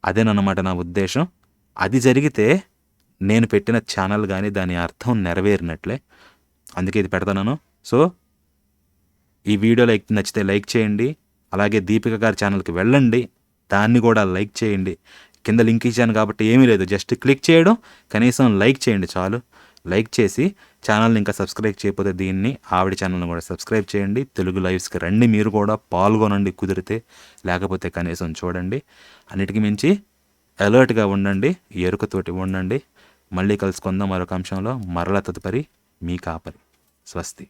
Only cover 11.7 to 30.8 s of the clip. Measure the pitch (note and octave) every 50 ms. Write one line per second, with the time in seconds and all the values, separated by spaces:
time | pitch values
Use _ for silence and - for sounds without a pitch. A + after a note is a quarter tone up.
11.7 | G#2+ A2 F#2 F#2 G#2 A2 - B2 A2 G#2+ A2 A2 G#2 - G#2 G2+ G2+ G2 F#2+ -
12.7 | E2+ F2 F#2+ A2+ B2+ C#3+ C3+ A#2+ A2 B2 A#2+ - _ _ _ _ _ _ _ _
13.7 | G2 G2 G#2 A2 A#2+ B2 A2 A#2 A2+ A2 G#2 F#2+ F2+ F#2 G#2+ G#2 _ - A#2 A2
14.7 | G2+ G2 F#2 F#2+ F2 _ _ _ - - - _ _ _ _ - G#2+ A#2 A#2 A2
15.7 | A2+ A2+ - B2 A2+ A#2 A#2+ A2+ A2 A2 A2 G2+ G#2+ - A2 A2 A#2 B2+ C3 B2
16.7 | A2 G2 F#2+ F#2 G2+ G2 - - B2 - - B2+ C#3 C3 - - E3 E3 E3 F#3
17.7 | A3+ A#3 _ - - _ _ _ - G#2 A#2 B2+ A#2+ - C3+ A#2+ G#2+ G2 G2+ A#2+
18.7 | C3+ C3 - B2 A2 G2 F2+ E2+ - F#2 F#2 F#2+ G#2 A#2+ A#2+ _ _ - - _
19.7 | _ _ _ F2 F2+ G2+ A2+ - - - A2+ G2 - - C#3+ F#3+ G3+ _ - _
20.7 | _ _ - - G#2+ G#2+ A2+ A#2 A2+ G#2+ G2+ G2+ G2+ - G2 - - - G#2+ A2
21.7 | G2 _ - G2+ G2 - G2 G2+ F#2 F2+ F#2+ F#2 F#2 F#2+ G2 A#2+ C#3 - _ -
22.7 | F#2 F#2 F#2 G2 F#2+ - F#2+ F#2 F#2 F2+ F2+ E2+ E2+ E2+ - - F#2 - - -
23.7 | A2+ A2 G2 - - G2+ G2 G2 G2+ B2 C#3 C3+ _ - F#2+ F#2 F#2 F#2+ F#2 F2+
24.7 | F#2 F#2 - - - F#2 E2+ F2 G2 A2 B2 A#2 A2 G#2 G#2+ A2 G2+ G#2+ G2+ G2+
25.7 | G#2+ G#2+ _ _ - F2 F#2+ G#2 A2 A2 A2 G#2+ G2+ G2+ G2 G2 F#2+ - - F#2
26.7 | F#2+ F#2 F2+ - G#2 A2+ - _ _ - - - _ _ _ F2+ F2+ F2+ F#2+ F#2+
27.7 | F#2+ F2+ - F2+ - E2+ F2 E2+ E2+ - F#2 E2 D#2+ - - F2+ F2 F2+ F2+ F#2
28.7 | A2 C#3 - _ _ _ - - - _ _ _ - G2 G2 F#2 F#2+ A2 G#2+ G#2
29.7 | G#2+ G#2 - D#3 G3+ G3+ - _ _ _ _ _ _ _ _ _ _ - G2 G2+
30.7 | A2 B2+